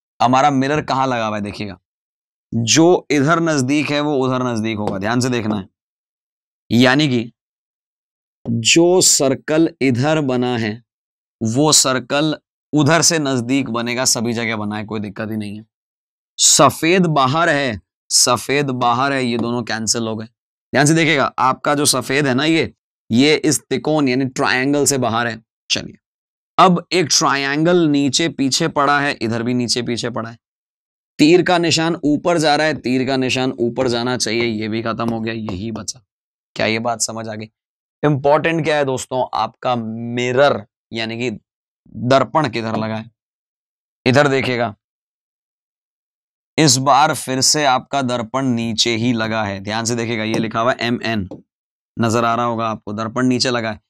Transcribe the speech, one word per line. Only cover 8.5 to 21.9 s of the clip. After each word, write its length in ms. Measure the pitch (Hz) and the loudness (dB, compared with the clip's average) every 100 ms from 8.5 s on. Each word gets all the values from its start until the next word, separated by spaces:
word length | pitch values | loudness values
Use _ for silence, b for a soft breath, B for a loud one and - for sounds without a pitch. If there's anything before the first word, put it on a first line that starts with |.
| 117 113 165 175 185 | -2 2 4 6 4
सर्कल 680 | - - 135 135 - 156 165 - | 4 2 0 -2 -2 0 0 0
इधर 380 | 135 120 147 160 | 0 2 0 0
बना 340 | 139 123 123 120 | 0 -2 -2 -2
है 240 | 110 110 _ _ _ _ _ - | -4 -6 _ _ _ _ _ -8
वो 320 | 113 120 151 | -2 2 4
सर्कल 640 | 143 139 127 117 143 156 143 _ _ - | 4 2 -2 -2 -2 -2 -4 _ _ -4
उधर 300 | 147 147 170 | 0 4 4
से 160 | 160 165 | 2 0
नजदीक 520 | 139 131 117 139 120 | 0 -2 0 -2 -2
बनेगा, 340 | 113 117 120 | -4 -4 -2
सभी 280 | 131 127 117 | -2 -2 -2
जगह 240 | 117 117 110 | -2 -4 -4
बना 200 | 104 107 | -6 -8
है, 80 | |
कोई 160 | 107 110 | -8 -8
दिक्कत 300 | 104 98 107 | -8 -8 -8
ही 60 | 110 | -6
नहीं 200 | 104 104 | -8 -12
है। 80 | 110 _ _ _ _ _ _ - | -18 _ _ _ _ _ _ -2
सफेद 680 | - - 139 - 160 190 175 | 0 4 4 2 2 2 2
बाहर 400 | 147 131 156 170 | 2 2 2 0
है, 320 | 143 139 104 _ _ - | 0 -2 -6 _ _ -2
सफेद 600 | - - 123 - 139 143 | 0 2 0 0 -2 0
बाहर 400 | 127 123 120 139 | 0 0 2 0
है, 120 | 139 | 0
ये 140 | 123 117 | -2 -2
दोनों 240 | 117 120 | -2 -4
कैंसिल 380 | 107 110 110 120 | -4 -6 -4 -4
हो 120 | 110 110 | -4 -6
गए। 100 | 110 _ _ _ - | -10 _ _ _ -4
ध्यान 140 | 120 147 | 2 4
से 80 | |
देखिएगा, 300 | 165 160 151 113 - | 4 2 2 0 0
आपका 360 | 127 127 - | 0 0 -2
जो 100 | 147 | 0
सफेद 400 | 147 | 0